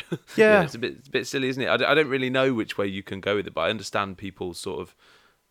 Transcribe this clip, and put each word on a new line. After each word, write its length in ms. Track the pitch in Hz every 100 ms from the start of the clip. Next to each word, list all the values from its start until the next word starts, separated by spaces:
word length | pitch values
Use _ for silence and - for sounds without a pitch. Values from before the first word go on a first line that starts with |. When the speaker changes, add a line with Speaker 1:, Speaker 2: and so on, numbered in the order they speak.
Speaker 1:
<laughs> 60 | -
You 60 | 160
know, 60 | - -
Speaker 2:
Yeah. 240 | 214 208
Speaker 1:
it's 120 | 151
a 40 | 117
bit, 140 | 113 67
it's 80 | -
a 20 |
bit 160 | 127 120
silly, 220 | 139 131
isn't 140 | 131
it? 60 | 104
I 80 | 120
d-, 80 |
I 80 | -
don't 160 | 147 147
really 220 | 131 127
know 240 | 131 135
which 240 | 117 98 -
way 80 | 101
you 160 | 98
can 180 | - 95
go 160 | 98 104
with 100 | 87
it, 60 |
but 80 | -
I 80 | 82
understand 480 | 107 98 107 98 90
people 380 | 101 - 92
sort 260 | 85 98 73
of 160 | 90 _ _ _ _ _ _